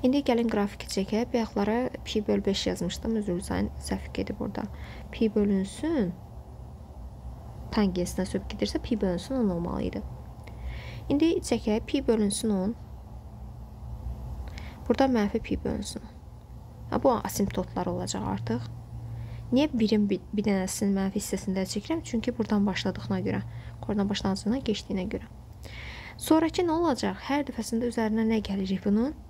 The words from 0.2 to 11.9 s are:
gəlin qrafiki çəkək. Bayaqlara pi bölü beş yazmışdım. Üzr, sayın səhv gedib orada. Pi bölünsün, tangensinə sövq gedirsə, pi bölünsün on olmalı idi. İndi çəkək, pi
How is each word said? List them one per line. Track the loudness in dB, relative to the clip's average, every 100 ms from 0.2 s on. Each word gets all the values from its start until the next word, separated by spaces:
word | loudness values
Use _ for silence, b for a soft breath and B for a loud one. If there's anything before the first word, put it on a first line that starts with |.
| 4
gəlin | 4 4
qrafiki | 4 2 -2 -4 -2
çəkək. | 2 2 2
Bayaqlara | 0 0 2 2 2 0 -4 -2
pi | 0 2
bölü | 2 4
beş | 2 0
yazmışdım. | 0 -2 -2 0 0
Üzr, | 0 -2
sayın | 0 0 0 -4
səhv | -4 -4 -4
gedib | -4 -4 -4
orada. | -4 -4 -6 B B B B
Pi | 0 2 4
bölünsün, | 4 4 0 -2 0 2 2 -2 -12 -14 -14 -14 -14 -14 -14 -14 -12 -12 -12 -12 -12 -12 -2
tangensinə | 4 4 4 -2 -2 0
sövq | -2 -4
gedirsə, | -2 -2 -2
pi | 0 0
bölünsün | 2 0 -2 2
on | 2 2
olmalı | -2 -2
idi. | -2 -4 -8 -10 -12 -14 -14 B B B B B B
İndi | 4 6 4
çəkək, | 2 0 4 0
pi | 2